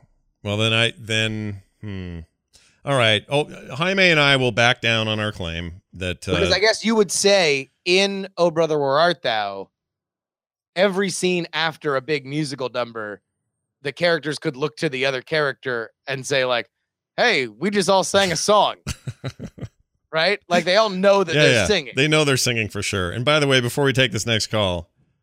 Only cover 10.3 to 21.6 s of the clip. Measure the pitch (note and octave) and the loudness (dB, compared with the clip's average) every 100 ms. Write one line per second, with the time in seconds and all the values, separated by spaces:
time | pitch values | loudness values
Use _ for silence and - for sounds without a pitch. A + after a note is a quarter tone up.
10.3 | _ _ _ _ F3 G3+ F#3 G3 - F#3 | _ _ _ _ 0 0 0 -2 -2 0
11.3 | F3+ E3 D3+ D#3+ - D3+ C3+ B2+ D3 C3 | 0 -2 -2 -4 -4 -4 -4 -2 -4 -4
12.3 | D3 C#3+ C3+ B2 B2 A#2 A2+ G#2+ G2 _ | -6 -4 -6 -6 -6 -6 -8 -10 -12 _
13.3 | _ _ _ _ _ C#3 C3+ E3+ D#3+ D3+ | _ _ _ _ _ -12 -2 0 0 -4
14.3 | C#3 D#3+ B2+ D3 - D#3+ C3 C3+ B2+ - | -6 -6 -4 -6 -4 -4 -2 -2 -2 -2
15.3 | D#3 C#3+ B2 C3+ A#2+ A2+ _ - C3+ C3 | -2 -2 -4 -6 -6 -8 _ -10 -8 -2
16.3 | C#3 B2+ A#2+ A2 _ _ _ _ - A#3 | 0 0 -2 -4 _ _ _ _ 0 2
17.3 | E3 A#2+ G#2+ F#3+ G3+ F3 G3 - G3 F#3+ | 2 -2 -4 -2 0 2 2 2 2 0
18.3 | D#3 - G#3 C#3 G#2 - - - - C3 | 0 2 2 2 -2 -10 -12 -12 -12 -12
19.3 | - - - A2+ _ _ _ _ D#3+ F3 | -12 -16 -14 -16 _ _ _ _ 0 0
20.3 | G3+ - F3 E3+ G3 A3 F#3 G3 G3 E3+ | 0 0 0 2 2 2 2 4 4 4
21.3 | D3 D3 A#2+ | 4 4 4